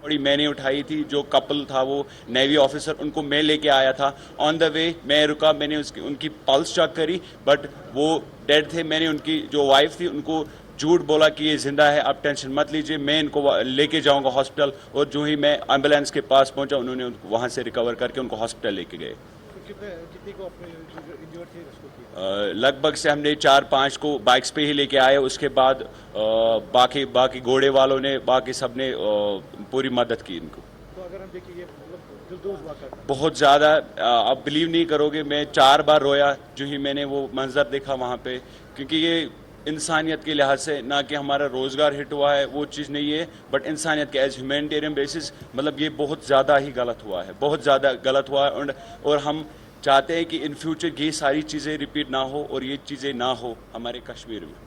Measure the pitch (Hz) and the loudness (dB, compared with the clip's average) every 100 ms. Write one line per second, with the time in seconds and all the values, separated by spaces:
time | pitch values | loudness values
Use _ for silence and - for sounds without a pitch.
0 | 151 151 139 143 147 143 135 139 135 156 | -4 -2 2 2 0 -2 -2 -2 -4 -6
1 | 139 143 139 135 - 147 135 135 131 139 | -2 -4 2 0 2 -6 -2 -2 0 -2
2 | 139 - - 123 135 151 135 147 151 151 | -6 -12 -4 0 2 4 4 2 -8 -6
3 | 147 151 147 143 156 151 147 135 131 131 | -6 -6 -2 0 2 2 4 4 4 2
4 | 139 139 - - 147 160 160 156 165 165 | -2 -4 -18 -2 0 2 0 2 -4 -4
5 | 123 147 151 151 156 147 147 151 143 - | 0 2 2 4 2 2 0 -4 -6 -10
6 | 104 139 151 - - 135 165 - 160 165 | -10 -8 -8 -6 2 2 2 0 0 0
7 | 156 180 - - - 147 151 - - 123 | -2 -2 -6 -6 2 2 2 -16 -10 -2
8 | 156 160 - - - 147 151 165 160 156 | 0 0 -4 -14 2 2 2 -6 -4 -2
9 | 160 151 151 156 - 147 139 135 151 151 | 0 -2 -2 -4 -2 0 6 6 4 0
10 | 175 147 151 160 143 - - - 151 175 | -6 -6 -4 -4 -4 -12 -20 -6 2 2
11 | 147 156 156 156 151 147 127 143 147 147 | 4 4 4 4 -2 0 -2 4 4 4
12 | 135 - 147 143 135 139 147 156 147 156 | 0 -2 -2 -4 -4 -2 -2 -2 -4 -4
13 | 143 156 151 151 139 95 120 131 147 156 | 0 0 0 2 2 2 0 0 0 2
14 | 147 139 135 127 131 - 143 - - 139 | 4 4 4 0 -2 0 -2 -2 -8 -2
15 | 143 143 147 151 147 147 - 135 143 147 | -2 -2 -2 2 2 0 0 2 4 4
16 | 139 147 - 135 135 - 139 139 131 127 | 2 -6 4 4 4 0 -4 -2 -4 -6
17 | 127 104 90 113 123 131 117 120 117 117 | -8 -10 -4 -2 -2 -4 -6 -2 -2 -2
18 | 123 131 127 107 113 - 117 98 85 85 | -4 -4 -6 -4 -6 -4 -4 -4 -8 -12
19 | 73 - - - - 190 - 190 202 170 | -12 -14 -18 -20 -20 -20 -18 -16 -16 -16
20 | 170 180 202 196 185 - 175 165 156 156 | -18 -18 -18 -14 -16 -14 -20 -18 -20 -20
21 | 156 147 156 160 170 170 151 - 139 127 | -18 -20 -18 -18 -18 -18 -20 -20 -20 -20
22 | 117 - 95 98 104 90 127 135 156 151 | -18 -8 -4 -2 -2 0 0 2 -2 0
23 | 156 147 147 151 151 139 135 135 139 - | -2 0 0 2 4 4 4 0 0 -2
24 | 147 139 107 127 127 156 147 143 139 135 | -4 0 2 2 2 -4 -2 0 2 4
25 | 131 139 127 - 143 135 131 135 - - | 6 6 2 -2 -2 4 4 2 -4 -16
26 | - 104 107 113 113 113 - 123 - 143 | -12 -4 0 2 4 2 2 4 4 2
27 | 131 120 131 127 123 135 139 135 135 135 | -2 2 2 0 0 4 4 4 4 2
28 | 139 135 - 127 127 127 127 120 135 123 | 0 -2 2 0 0 -6 -6 -4 -4 -2
29 | 101 104 104 98 - - 104 131 135 123 | -2 0 0 -4 -10 -18 -6 -4 -2 0
30 | 117 113 - 85 78 - - - - - | 0 -2 -6 -12 -12 -18 -20 -20 -20 -18
31 | 180 190 190 180 180 175 180 - 147 180 | -16 -16 -16 -18 -16 -18 -18 -20 -20 -20
32 | - 107 - 185 196 190 156 147 135 - | -20 -20 -18 -12 -10 -10 -12 -16 -16 -16
33 | - 135 156 156 147 143 151 151 - - | -6 -2 -2 4 6 8 6 4 0 -2
34 | 107 120 110 131 139 147 165 170 165 147 | 2 2 2 0 -2 -2 0 0 0 2
35 | 151 151 143 147 147 156 135 147 147 151 | 0 -2 -4 -4 -2 6 6 6 6 4
36 | 139 139 143 135 - - 139 143 139 139 | 4 4 2 0 -8 -10 -8 -4 -4 -4
37 | 143 139 135 131 135 135 143 139 135 131 | -4 -4 -4 -6 -2 0 0 -2 -4 -4
38 | 123 123 127 127 - - - - 135 156 | -4 -6 -8 -10 -12 -20 -20 -14 -4 0
39 | 165 165 143 - - - - 156 156 156 | 2 0 -2 -10 -20 -12 -8 -6 -2 0
40 | 160 151 151 151 135 139 160 147 117 143 | 0 -4 -4 0 2 2 0 -6 -2 -4
41 | 139 147 139 139 143 127 135 135 151 143 | -2 -4 -2 0 0 -2 -4 2 2 2
42 | 143 147 143 143 135 139 147 147 139 143 | -6 0 2 2 0 -4 -6 -8 -8 -4
43 | 147 151 165 - - 139 135 151 165 151 | -2 -2 -6 -12 -4 -4 -2 -6 -2 -2
44 | 143 135 135 123 131 143 147 151 151 143 | 0 0 0 -2 -4 -4 -2 -4 -2 -2
45 | 139 165 147 - - 123 147 139 156 135 | -4 -4 -10 -14 -12 -4 -4 -2 -4 -2
46 | 143 156 - 135 135 143 143 123 120 113 | -4 -4 2 2 6 2 2 -4 -4 -4
47 | 107 92 92 95 139 151 147 135 135 123 | -6 -8 -8 -2 -2 0 2 4 2 0
48 | 131 135 131 139 139 - 143 131 - - | 0 0 0 0 0 -2 -6 -8 -14 -6
49 | 147 147 143 156 151 - - - 143 135 | 0 0 0 -4 -8 -18 -20 -6 4 4
50 | 139 165 165 160 147 143 160 156 170 135 | 4 -4 -4 -6 -6 -6 -6 -4 -6 -4
51 | 151 151 143 147 151 151 143 156 143 151 | -4 0 0 0 -4 -8 -6 -8 -6 -6
52 | 147 131 135 143 147 135 131 139 - 143 | -4 -4 -4 -6 -6 -8 -8 -10 -12 -8
53 | 139 127 123 123 120 113 - 113 120 120 | -8 -4 -2 -2 -6 -12 -14 -12 -10 -12
54 | 113 117 120 107 80 - | -14 -16 -12 -12 -12 -18